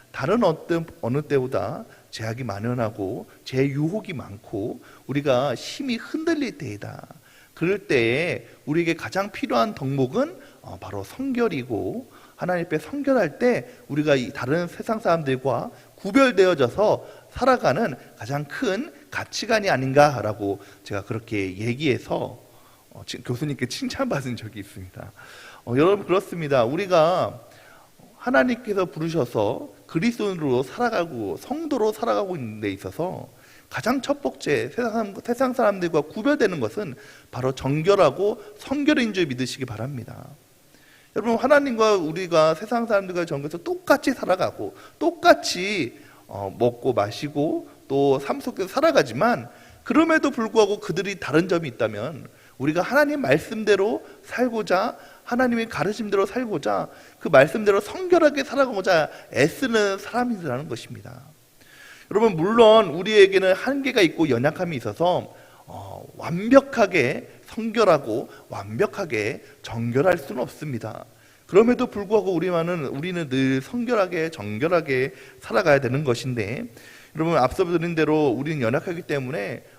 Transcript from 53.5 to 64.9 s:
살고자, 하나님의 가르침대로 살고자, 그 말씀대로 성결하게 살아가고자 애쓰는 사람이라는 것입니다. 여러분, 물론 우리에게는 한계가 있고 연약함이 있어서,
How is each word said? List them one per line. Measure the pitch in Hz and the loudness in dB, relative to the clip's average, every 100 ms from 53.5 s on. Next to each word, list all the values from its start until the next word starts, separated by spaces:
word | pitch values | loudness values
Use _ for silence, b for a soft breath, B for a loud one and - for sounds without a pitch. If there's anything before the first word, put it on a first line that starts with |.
| 220 208 196 202 285 - B | -2 2 4 2 -2 -8 B
살고자, | - - 254 226 190 185 220 - B B | -8 -2 -2 -2 0 0 0 -6 B B
하나님의 | - 247 254 233 226 | -4 0 2 0 -2
가르침대로 | - 165 214 214 196 196 | -2 -4 -4 -2 0 0
살고자, | 247 240 170 202 196 - B B B | -2 -4 -4 -2 -2 -4 B B B
그 | 214 | 6
말씀대로 | 139 151 233 208 202 | 8 8 4 2 2
성결하게 | - 320 370 349 302 285 | 0 -6 2 4 4 2
살아가고자 | 262 262 262 202 196 170 143 B B | -4 0 0 0 2 2 2 B B
애쓰는 | 113 147 - 254 226 202 196 | 0 0 0 0 2 0 -2
사람이라는 | - 226 247 208 165 123 156 | -6 -4 -4 -4 -6 -6 -6
것입니다. | 113 - 104 - - - - _ _ B B B B B | -10 -12 -16 -18 -20 -20 -20 _ _ B B B B B
여러분, | 202 226 165 | 2 2 2
물론 | 180 226 220 220 196 | 2 8 10 10 6
우리에게는 | 151 190 214 190 190 185 | 0 4 8 8 8 4
한계가 | 185 254 277 269 240 | 2 0 -2 0 4
있고 | 170 - 160 | 4 4 2
연약함이 | 117 139 156 180 139 | 2 0 0 -4 -4
있어서, | 110 | -6